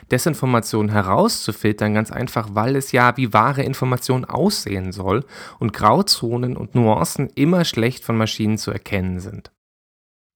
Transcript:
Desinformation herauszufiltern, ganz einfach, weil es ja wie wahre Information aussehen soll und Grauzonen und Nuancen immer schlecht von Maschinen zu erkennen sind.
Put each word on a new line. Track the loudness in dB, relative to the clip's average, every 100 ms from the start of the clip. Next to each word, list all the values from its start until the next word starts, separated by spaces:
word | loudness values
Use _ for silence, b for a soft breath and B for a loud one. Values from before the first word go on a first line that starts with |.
| -4
Desinformation | -2 0 0 0 0 0 0 2
herauszufiltern, | 2 2 2 2 0 -6 -2 -2 0 0
ganz | 0 -2
einfach, | -4 -4 -4 -2
weil | -2 0 -2
es | 0
ja | 4 4 2
wie | 2
wahre | 4 4 2
Information | -2 -2 -2 -2 0 -2 -2
aussehen | 0 0 0 -4 -4 -4
soll | -4 -2 -2 -2 B B B
und | -4
Grauzonen | 2 4 4 2 0 -2 -2 -4 -6
und | -2
Nuancen | 2 4 4 0 -2 -4 0
immer | 2 4
schlecht | 2 0 -2 -2
von | -2 0
Maschinen | 0 0 0 0
zu | -4
erkennen | -8 -4 -4 -2 -6
sind. | -8 -14 -18 _ _ _ _ _ _ _ _